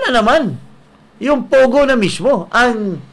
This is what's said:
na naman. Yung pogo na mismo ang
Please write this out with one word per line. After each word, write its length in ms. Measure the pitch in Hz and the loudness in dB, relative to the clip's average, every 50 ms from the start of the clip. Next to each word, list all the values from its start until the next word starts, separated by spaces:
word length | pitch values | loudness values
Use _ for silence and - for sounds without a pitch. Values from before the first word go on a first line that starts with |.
| 523 | 0
na 60 | 415 254 | 0 0
naman. 440 | 233 208 220 277 320 269 180 123 - - - - _ _ _ _ _ _ _ _ | 0 2 2 2 0 0 -4 -6 -10 -14 -20 -20 _ _ _ _ _ _ _ _
Yung 280 | - 208 269 294 254 247 | -8 -4 -2 -2 -2 -2
pogo 380 | - 285 262 262 247 233 285 285 | 0 4 4 4 4 4 2 2
na 120 | 269 269 | 2 2
mismo 500 | 233 196 165 - - 180 269 277 190 175 - | 0 0 -2 -2 -2 -2 0 0 -2 -4 -4
ang 480 | - 233 247 247 233 220 214 196 175 135 - - | -2 0 0 0 0 -2 -4 -6 -8 -8 -12 -18